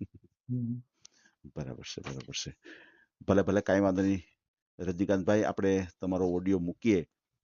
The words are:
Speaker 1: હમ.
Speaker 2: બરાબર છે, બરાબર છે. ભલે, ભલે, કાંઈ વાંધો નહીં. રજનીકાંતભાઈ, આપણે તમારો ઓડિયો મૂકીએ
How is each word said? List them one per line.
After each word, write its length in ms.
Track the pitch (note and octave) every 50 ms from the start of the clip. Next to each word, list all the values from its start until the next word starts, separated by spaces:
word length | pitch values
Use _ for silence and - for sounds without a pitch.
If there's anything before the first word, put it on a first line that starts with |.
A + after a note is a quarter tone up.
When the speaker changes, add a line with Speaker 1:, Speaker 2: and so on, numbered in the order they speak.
| A2 - - - _ _ _ _ _ -
Speaker 1:
હમ. 320 | B2 B2 A#2+ A#2 A#2+ B2 B2 _ _ _ - - _ _ _ _ _ _ - C#2+ -
Speaker 2:
બરાબર 280 | D#2 D2 C2 B1 B1+ C2
છે, 180 | - - -
બરાબર 320 | - - C2+ C2 C2 - C#2
છે. 240 | - - C#2+ - - _ - - - - - _ _ _ _ _ - - -
ભલે, 140 | F#2+ G2
ભલે, 200 | F#2+ G#2 F#2+ G2+
કાંઈ 180 | G2+ - F#2+ G2
વાંધો 220 | G2+ G2 F#2 F#2
નહીં. 200 | F#2+ G2 G2 F#2+ - _ _ _ _ _ _ _ _ _ _ -
રજનીકાંતભાઈ, 640 | F2+ F2 F#2 F2 G2 F#2 G2+ G2 F2+ F2+ G#2 G#2+ G#2
આપણે 440 | C#2 G2 - G2 G2 F#2+ F#2+ F#2 F2 - _
તમારો 260 | - F#2 F#2 F2+ F#2 F2+
ઓડિયો 320 | F2 F2+ F#2 F#2+ G2 F#2
મૂકીએ 480 | F2 F2 E2+ - - A#2 G#2 F2 D2+ - _ _ _ _ _ _